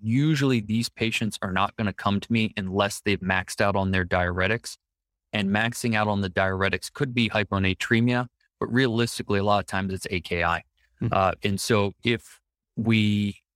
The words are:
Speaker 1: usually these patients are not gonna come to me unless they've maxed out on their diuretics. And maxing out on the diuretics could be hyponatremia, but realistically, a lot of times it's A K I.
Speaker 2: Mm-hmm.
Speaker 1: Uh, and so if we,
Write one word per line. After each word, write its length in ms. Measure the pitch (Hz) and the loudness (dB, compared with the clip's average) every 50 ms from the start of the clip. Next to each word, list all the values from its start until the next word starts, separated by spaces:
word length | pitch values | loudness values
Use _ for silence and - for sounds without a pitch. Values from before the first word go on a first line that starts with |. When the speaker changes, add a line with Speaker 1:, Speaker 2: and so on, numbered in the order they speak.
Speaker 1:
usually 600 | 104 110 117 135 147 160 156 139 143 135 127 117 | -4 -2 0 2 2 2 2 2 2 2 2 0
these 280 | 104 104 107 117 117 - | 0 0 -2 -2 -2 -2
patients 480 | _ - 113 113 - - 113 110 - - | _ -4 -2 -2 -2 -2 -2 -4 -4 -4
are 100 | - 98 | -6 -4
not 240 | 92 92 101 101 - | 0 0 0 0 -2
gonna 160 | - 110 101 | -2 -4 -4
come 280 | 92 - - 101 101 98 | -4 -2 0 0 0 0
to 120 | - - | 0 0
me 220 | 117 113 110 104 - | 0 0 0 0 -4
unless 460 | - 98 92 92 101 101 101 - - | -6 -8 -4 0 0 0 0 0 -4
they've 180 | - 104 98 90 | -2 -2 -2 0
maxed 420 | 92 92 95 95 92 - - - | 0 0 0 0 0 -4 -2 0
out 140 | 110 101 98 | 2 2 2
on 160 | 98 95 95 | 2 0 2
their 140 | 95 92 90 | 2 0 0
diuretics. 720 | 90 95 90 87 87 90 90 92 95 110 117 _ - - _ _ _ _ _ _ _ _ _ _ _ - | 2 0 0 0 0 0 0 0 0 0 -2 _ -10 -18 _ _ _ _ _ _ _ _ _ _ _ -4
And 160 | 107 101 98 | -2 0 2
maxing 460 | 101 107 113 120 117 - - 120 110 | 2 2 2 2 -2 -2 -2 0 2
out 120 | 107 107 107 | 2 2 2
on 140 | 104 101 | 2 0
the 80 | 98 95 | 0 -2
diuretics 640 | 87 98 95 95 95 95 98 98 101 95 - - _ | 0 0 0 0 0 0 0 0 0 -2 -6 -8 _
could 200 | - 143 131 120 | -6 -6 -4 0
be 160 | 123 113 104 | 0 -2 0
hyponatremia, 1000 | - 110 104 - 101 98 95 92 95 - - - 117 113 117 123 123 123 123 - _ _ _ _ _ - | 2 0 -2 0 0 0 2 0 0 -2 0 0 2 2 2 2 0 0 -4 -6 _ _ _ _ _ -8
but 120 | 110 110 | -6 -2
realistically, 680 | 113 127 135 120 110 117 120 117 - - 120 - 104 98 | 0 0 2 2 2 0 -2 -2 -4 -8 -6 -2 -2 0
a 40 | 98 | 2
lot 160 | 104 104 101 | 2 0 0
of 60 | 92 | 0
times 260 | - - 95 98 95 | -2 -4 -4 -4 -4
it's 140 | 95 92 - - | -6 -8 -8 -6
A 80 | 98 90 | -6 -6
K 240 | 85 - 90 85 85 | -6 -4 -4 -2 0
I. 200 | 85 85 85 - _ _ _ _ _ _ - | 0 -2 -2 -6 _ _ _ _ _ _ -6
Speaker 2:
Mm-hmm. 60 | - 113 | -4 -2
Speaker 1:
Uh, 200 | - 98 95 92 85 - | 0 2 2 2 0 -2
and 180 | - 104 98 92 | -4 -4 -4 -2
so 340 | - - 117 104 101 101 - _ - | -2 0 2 2 2 0 -4 _ -2
if 360 | 120 120 113 - - - _ _ _ _ _ _ _ _ | -2 -2 -2 -4 -12 -20 _ _ _ _ _ _ _ _
we, 600 | - 113 113 113 110 107 104 104 104 104 101 98 - _ _ _ | -4 0 2 4 4 4 4 2 2 0 -2 -4 -8 _ _ _